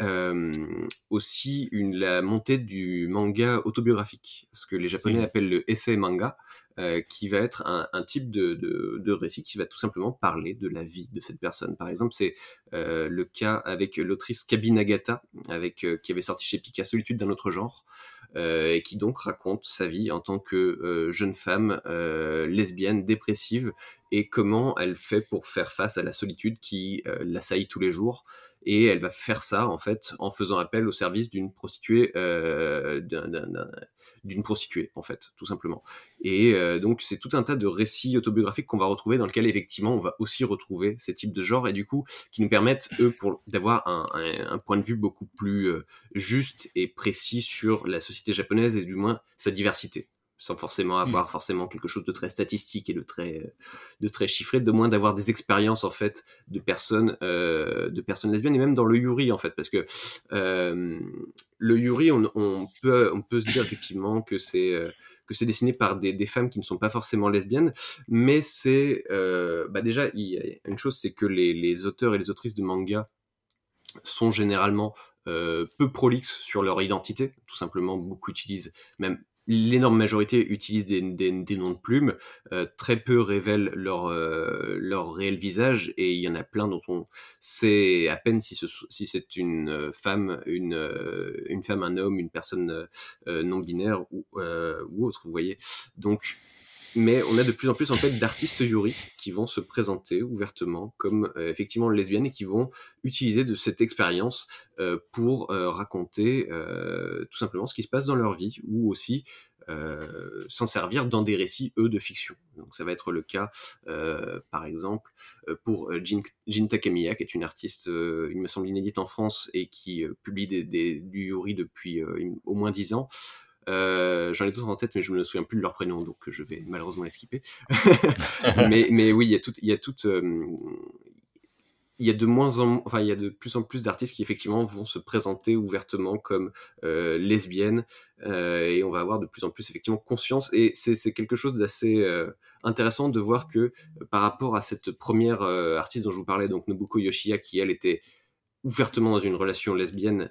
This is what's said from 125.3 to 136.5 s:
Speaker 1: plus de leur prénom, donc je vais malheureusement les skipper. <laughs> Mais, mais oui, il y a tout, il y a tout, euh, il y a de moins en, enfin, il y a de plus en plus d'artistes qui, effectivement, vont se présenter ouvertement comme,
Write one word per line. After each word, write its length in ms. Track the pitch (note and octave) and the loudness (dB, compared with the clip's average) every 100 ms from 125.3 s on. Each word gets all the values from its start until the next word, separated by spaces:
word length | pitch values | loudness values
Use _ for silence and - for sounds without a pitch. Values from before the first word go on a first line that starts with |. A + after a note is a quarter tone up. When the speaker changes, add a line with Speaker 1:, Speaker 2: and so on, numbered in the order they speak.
| F#2 | -4
Speaker 1:
plus 140 | E2 A2+ | -2 -2
de 40 | |
leur 140 | F#2 - | -2 -2
prénom, 240 | F2+ E2+ | -4 -4
donc 180 | D#2+ - - | -6 -10 -12
je 140 | - | -12
vais 220 | D2 D#2+ E2 | -10 -12 -10
malheureusement 380 | F2 E2+ F2+ | -8 -8 -8
les 80 | E2+ | -8
skipper. 320 | - - C3 - - - | -10 -10 -12 -12 -12 -2
<laughs> 960 | C3 - E3+ D#3+ - - - B2+ A2 A2+ | 6 8 8 6 2 -2 0 2 6 8
Mais, 200 | A2+ - | 8 8
mais 220 | A2+ A2 | 8 8
oui, 160 | G#2+ A#2 | 8 6
il 40 | |
y 40 | G#2 | 4
a 40 | |
tout, 140 | - - | 2 -2
il 60 | G#2+ | 2
y 40 | |
a 60 | G2+ | 0
tout, 300 | - C3 G#2 | 0 -4 0
euh, 360 | F#2 F2 E2 E2 E2 E2 - - - - _ _ _ _ _ _ _ _ - | 2 0 -2 -4 -8 -10 -12 -14 -18 -20 _ _ _ _ _ _ _ _ 0
il 80 | A#2 | 2
y 20 | |
a 40 | |
de 120 | G#2+ A2+ | 4 6
moins 320 | A#2+ C3+ B2 | 6 4 4
en, 220 | A#2+ A#2+ - | 4 2 0
enfin, 160 | A2+ | 0
il 60 | G#2+ | 2
y 40 | |
a 40 | G2+ | 0
de 140 | G2+ | -4
plus 280 | - B2 A#2+ | -8 -6 -4
en 40 | |
plus 220 | A2 B2+ | -4 -4
d'artistes 320 | A2+ - B2+ - | -4 -2 -4 -4
qui, 80 | |
effectivement, 400 | G#2 G2+ G#2 A2 A2+ | -4 -4 0 0 0
vont 200 | G2+ G#2+ | -4 -8
se 120 | F2+ | -10
présenter 580 | - A2 G2 F#2+ - A2+ | -4 -2 -2 -4 0 0
ouvertement 640 | G2+ F#2+ - G2 F#2 G2+ | 0 -4 -4 -4 -4 -4
comme, 340 | - F#2+ F#2 | -2 -2 -2